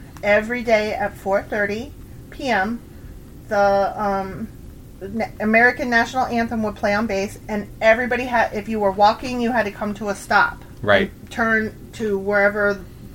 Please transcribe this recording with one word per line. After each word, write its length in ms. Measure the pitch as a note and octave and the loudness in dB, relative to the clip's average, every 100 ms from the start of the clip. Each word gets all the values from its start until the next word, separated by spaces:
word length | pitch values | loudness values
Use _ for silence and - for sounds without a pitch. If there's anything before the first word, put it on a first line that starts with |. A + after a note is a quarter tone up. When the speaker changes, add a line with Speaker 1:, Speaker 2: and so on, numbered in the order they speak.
| - - | -16 -4
Speaker 1:
every 400 | G#3 G#3 A3 B3 | 2 4 2 -4
day 320 | A#3 G#3+ G#3+ | 2 2 2
at 220 | - G#3 - | -2 -4 -4
four 240 | G3 G3+ | 0 0
thirty 500 | - G#3+ G3+ G#3+ C#4+ - - - - | 0 -2 -2 -2 -8 -14 -18 -18 -16
P 200 | - C#4 | -6 0
M, 300 | G#3 G#3 A#3 - - - - - - - | 2 0 -4 -10 -18 -16 -16 -18 -16 -2
the, 460 | G3+ G3+ G3 F#3+ - | 4 4 4 2 0
um, 520 | G3+ G3 F#3+ F#3+ A3+ - - - - - | -2 -2 -4 -8 -10 -12 -16 -16 -18 -14
na-, 240 | G3 A3 G#3 - | -8 -4 -4 -2
American 500 | G#3+ A3 B3 B3+ B3 | 2 4 4 2 0
national 360 | A#3 A#3 B3+ A#3 | 0 0 0 -2
anthem 340 | A#3 A3+ A3+ | 0 -2 -2
would 140 | G#3+ G#3 | -2 -2
play 180 | G#3 | 0
on 140 | G#3 A3+ | 0 0
base, 320 | G3 G3+ - - | -2 -4 -8 -6
and 200 | G#3 G3+ - | -6 -6 0
everybody 440 | A3 A3+ B3 A#3+ B3+ | 4 4 2 -2 0
had, 280 | A#3 - | 0 0
if 160 | G#3 G#3 | -2 -4
you 100 | A3 | 0
were 120 | G3+ | 2
walking, 500 | F#3+ G#3 A3+ B3+ B3 | 4 4 4 -4 -2
you 100 | A#3 | 0
had 120 | A#3+ G3+ | 0 0
to 60 | |
come 240 | - G#3 G3+ | -2 -6 -4
to 140 | G#3 | -4
a 60 | F#3+ | -4
stop. 480 | - G#3 - - - - | 2 4 4 -2 -16 -4
Speaker 2:
Right. 260 | G#3 G3 G3 - | 4 4 4 -6
Speaker 1:
And 100 | - | -10
turn 440 | - A3+ A3 G#3+ - - | -2 2 2 0 -8 -14
to 260 | - A3 G3 | -6 -2 -2
wherever 600 | G3 G3+ G3+ G#3 G3+ G3+ - - - | 2 4 4 4 0 0 -6 -16 -8